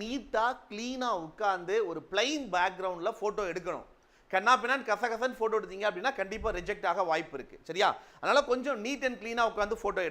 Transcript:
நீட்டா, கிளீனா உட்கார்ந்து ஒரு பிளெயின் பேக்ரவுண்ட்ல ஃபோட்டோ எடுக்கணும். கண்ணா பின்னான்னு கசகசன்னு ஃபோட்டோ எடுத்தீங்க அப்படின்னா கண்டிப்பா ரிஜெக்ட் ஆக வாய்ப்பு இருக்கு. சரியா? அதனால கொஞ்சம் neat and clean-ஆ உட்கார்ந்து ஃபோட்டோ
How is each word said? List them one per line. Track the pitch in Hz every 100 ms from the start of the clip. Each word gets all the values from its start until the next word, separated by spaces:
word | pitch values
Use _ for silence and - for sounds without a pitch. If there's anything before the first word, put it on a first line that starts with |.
நீட்டா, | 214 262 - 220 233 254 -
கிளீனா | 208 240 262 247 196 160
உட்கார்ந்து | - 208 185 175 214 208
ஒரு | - 151
பிளெயின் | 190 247 302 254
பேக்ரவுண்ட்ல | 175 185 180 190 175 170 -
ஃபோட்டோ | 208 208 196
எடுக்கணும். | 165 175 147 - - _ _ _
கண்ணா | 190 226 254
பின்னான்னு | 226 269 226
கசகசன்னு | 208 240 226 254 233
ஃபோட்டோ | 220 214
எடுத்தீங்க | 185 190 208
அப்படின்னா | 180 254 269
கண்டிப்பா | 190 220 208 180
ரிஜெக்ட் | 175 202 196
ஆக | 175 180
வாய்ப்பு | 160 160 139
இருக்கு. | - - -
சரியா? | 165 196 - - -
அதனால | 170 254 285
கொஞ்சம் | 247 262 247 214
neat | 269 269
and | 226
clean-ஆ | 214 233 233
உட்கார்ந்து | 214 202 220
ஃபோட்டோ | 202 190 170